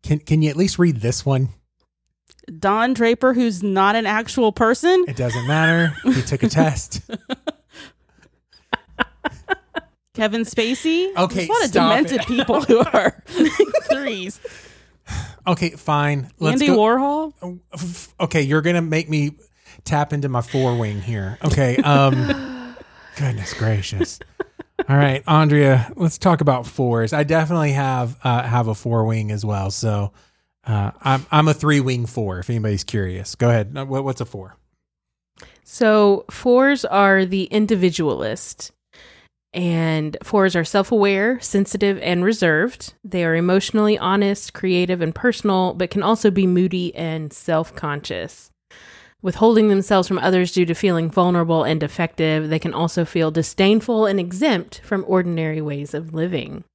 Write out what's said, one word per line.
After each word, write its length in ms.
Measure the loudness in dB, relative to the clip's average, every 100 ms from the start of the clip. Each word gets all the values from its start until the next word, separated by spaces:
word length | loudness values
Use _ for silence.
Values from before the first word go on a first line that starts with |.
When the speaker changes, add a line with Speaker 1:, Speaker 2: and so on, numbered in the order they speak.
Speaker 1:
Can, 160 | -2 -2
can 200 | 2 2
you 80 | 2
at 80 | 2
least 220 | -2 2
read 240 | 2 2
this 240 | -2 -2 -2
one? 240 | 0 -2 -6 _ _ _ _ _ _ _ _ -20 -2
Speaker 2:
Don 360 | 0 2 0
Draper, 400 | 2 2 4 2
who's 280 | 2 0 -2
not 340 | -2 2 2 2
an 100 | 0
actual 440 | -2 -2 0 0
person. 540 | 2 0 2 4 2 2
Speaker 1:
It 80 | -2
doesn't 300 | -4 -2 -2
matter. 480 | 2 2 4 0 0
He 180 | 0 0
took 200 | -2 -2
a 60 | 0
test. 540 | 2 2 0 -8 -12 -12
<laughs> 40 | -14 -10 -10 -10 -12 _ -20 -20 _ _ _ _ _ _ _ _ -12 _ -8 -8 _ -12 -12 -10 -10 _ -16 -16 _ _
Speaker 2:
Kevin 280 | -4 -2 -2
Spacey. 720 | -4 -2 -2 -2 -2 -2 -2 -2
Speaker 1:
Okay, 300 | -2 -2 -2
Speaker 2:
There's 20 |
a 40 |
lot 120 | 0
of 60 | 2
Speaker 1:
stop 260 | 2 4 2 2
Speaker 2:
demented 140 | -2
Speaker 1:
it. 60 | -2
Speaker 2:
people 340 | -2 0 0
who 160 | 4 4
are 420 | 4 2 0 -4 -8 0 0
<laughs> 360 | 4 2 2 0
threes. 480 | -2 -2 -6 -8 -12 -16 -20 -20 -20 _ _ -12 -10 -10 -8 -4
Speaker 1:
Okay, 240 | -2 -2
fine. 600 | -6 -2 0 0 -2 -6 _
Let's 240 | 0 2
Speaker 2:
Andy 60 | 4
Speaker 1:
go. 100 | 4
Speaker 2:
Warhol. 540 | 4 2 0 -2 -6 -10
Speaker 1:
Oh, 160 | -14 -14 _
f-, 420 | -10 -10 -10 -14 -6
okay, 220 | -2 0
you're 200 | 2 0
gonna 180 | 2 0
make 300 | 0 -2 -2
me 220 | -2 -2 -6 _ _ -20 -18
tap 280 | -2 -2 0
into 160 | -2 -2
my 120 | -2
four 360 | -2 0 0 0
wing 220 | -2 -4
here. 340 | -6 -6 -6 -4
Okay. 340 | -2 2 2 2
Um, 1000 | 4 4 4 4 0 -2 -6 -12 -16 -18 -20 -20
<laughs> 200 | -20 -6
goodness 380 | -4 -4 -8
gracious. 680 | -4 -2 -2 -2 -4 -6 -6 -20 _ -14 -14 -14 -8 2
All 80 | 4
right, 260 | 4 0 2
Andrea, 680 | 4 4 6 6 4 2 -2
let's 220 | -4 0
talk 220 | 2 2
about 260 | 2 0 -4
fours. 460 | -4 0 0 0
I 120 | 0
definitely 480 | 2 0 2 0 0
have, 440 | 0 -2 -2 -4 -4
uh, 200 | -2 -2
have 240 | 0 0 0
a 60 |
four 300 | -4 -2 0 0
wing 240 | -2 -4
as 120 | -4
well. 260 | -4 -4 -4
So, 400 | -4 -2 -2 -4 _ _ _ _ _
uh, 280 | -4 -2 -2 -4
I'm, 260 | -2 -2 0
I'm 160 | 2 2
a 60 |
three 260 | 2 2 2
wing 260 | 0 -4 -4
four, 320 | -6 -6 -6
if 120 | -6
anybody's 340 | -4 -2 -2
curious. 500 | -4 -4 -4 -6 -12
Go 140 | -2 2
ahead. 240 | 2 0 -8
Uh, 80 |
what, 200 | -6 -4
what's 160 | -4 -6
a 40 | -8
four? 300 | -10 -16 _ _ _ _ _ _ _ _ _ -20 _
Speaker 3:
So 600 | -16 0 4 6 4 2 -2
fours 540 | -4 2 4 4 2
are 400 | 0 2 4 4
the 200 | 2 -2
individualist. 1300 | 0 0 0 2 2 2 -2 -2 -4 -6 -10 -12 -16 _ _ -20 -20 -20 _ _ _
And 640 | -4 -2 0 0 0 -4 -8
fours 320 | -2 2 4 2
are 80 |
self-aware, 760 | 0 0 2 2 4 2 0 -2
sensitive, 580 | -2 -2 0 0 0 0
and 220 | -2 0
reserved. 720 | 0 2 2 2 0 -4 -18 _
They 200 | -8 -2
are 120 | 0 2
emotionally 600 | 2 2 2 2 2 2
honest, 560 | 2 2 2 -2 -8
creative, 480 | -6 0 0 0 -2
and 140 | -2
personal, 600 | 0 -2 0 0 0 0
but 160 | -2 -4
can 100 | -2
also 280 | 0 2 2
be 140 | 2 2
moody 460 | 2 0 -2 -6 -6
and 360 | -6 -6 -8
self-conscious. 1160 | -12 -4 -2 -2 -8 -8 -8 -8 -10 -10 -16 -20 _ _ -20 -20 -20 -20 _
Withholding 460 | -8 2 4 6 4
themselves 400 | 2 2 0 2
from 100 | 0
others 320 | 2 2 2
due 140 | 0 0
to 80 |
feeling 340 | 0 0 0 0
vulnerable 540 | 2 2 2 2 2
and 160 | 2 -2
defective, 680 | -4 -4 -6 -2 0 0 -2
they 80 | -2
can 160 | -4
also 300 | -4 -2 -2
feel 260 | -2 0 0
disdainful 760 | 0 -4 0 2 2 2 0 2
and 120 | 0
exempt 600 | -4 -2 0 0 -4 -18
from 200 | -6 -6 0
ordinary 540 | 0 0 -2 -4 -4
ways 320 | -6 -6 -8
of 180 | -10 -8
living. 520 | -6 -4 -4 -8 -14 -18